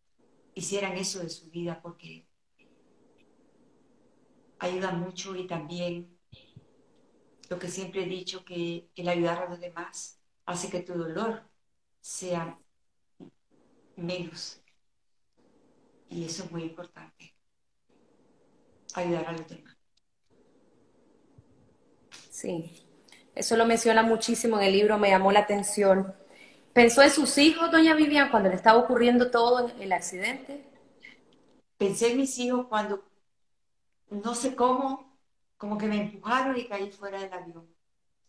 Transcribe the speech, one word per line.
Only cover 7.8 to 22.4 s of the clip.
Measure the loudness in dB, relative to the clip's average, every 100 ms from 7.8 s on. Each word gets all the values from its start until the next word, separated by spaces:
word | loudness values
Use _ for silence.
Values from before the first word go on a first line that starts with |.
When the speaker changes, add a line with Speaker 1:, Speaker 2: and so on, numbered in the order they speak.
| -10 -8
Speaker 1:
he | -8
dicho, | -8 -12 -14
que | -12 -10 -8 -10 -14 -10
el | -4
ayudar | -2 -2 -2
a | -8
los | -12
demás | -14 -14 -16 -16 -18 _ _ _ -10
hace | -8 -8
que | -8
tu | -8
dolor | -8 -8 -6 -6 -6 _ _ _ _ _ _
sea | -16 -12 -6 -6 -8 -14 _ _ _ _ _ _ -20 _ _ _ _ _ _ -12
menos. | -8 -8 -10 -12 -16 -16 _ _ _ _ _ _ _ _ _ _ _ _ _ _ -16
Y | -12 -10
eso | -10
es | -10
muy | -10
importante, | -12 -14 -20 -20 -20 _ -20 _ _ _ _ _ _ _ _ _ _ _ _ _ _ _ -14
ayudar | -8 -4 -4 -6
a |
los | -10 -14
demás. | -20 -20 _ _ _ _ _ _ _ _ _ _ _ _ _ _ _ _ _ _ _ _ _ _ _ _ -20 -20
Speaker 2:
Sí, | -12